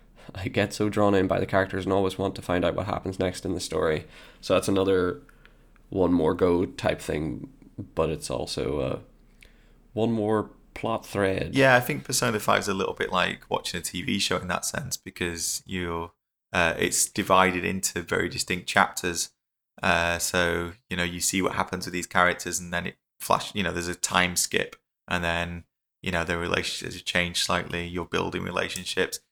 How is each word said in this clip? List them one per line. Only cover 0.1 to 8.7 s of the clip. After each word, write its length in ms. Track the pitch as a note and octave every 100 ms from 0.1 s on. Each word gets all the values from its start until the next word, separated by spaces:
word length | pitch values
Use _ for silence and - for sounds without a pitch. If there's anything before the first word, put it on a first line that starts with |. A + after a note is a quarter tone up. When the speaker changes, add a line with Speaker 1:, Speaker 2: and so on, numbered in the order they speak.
| - -
Speaker 1:
I 140 | - F#2
get 260 | G#2 G#2
so 160 | - G#2+
drawn 240 | G#2 G#2
in 120 | G2+ F#2
by 140 | F#2+
the 60 | F#2+
characters 380 | G2 F#2+ F#2+
and 80 | F#2
always 260 | F#2+ F#2+ -
want 160 | G2
to 80 | -
find 220 | - F2+
out 100 | F2+
what 120 | D#2+ G2+
happens 320 | - F#2 F#2+
next 280 | F#2 F2+ F#2
in 80 |
the 60 | E2+
story." 460 | - E2+ E2 D2+ - - - -
So 100 | -
that's 160 | F#2+ G2+
another 540 | G2 F#2+ F#2 F2+ F2 - - - - - - _
one 240 | F#2+ F2
more 220 | F2 D#2
go 320 | F2 F#2 F2 G2
type 340 | - - -
thing, 500 | - D#2 D#2 - - - - - -
but 160 | - D#2
it's 180 | D2+ -
also, 520 | B1 - - -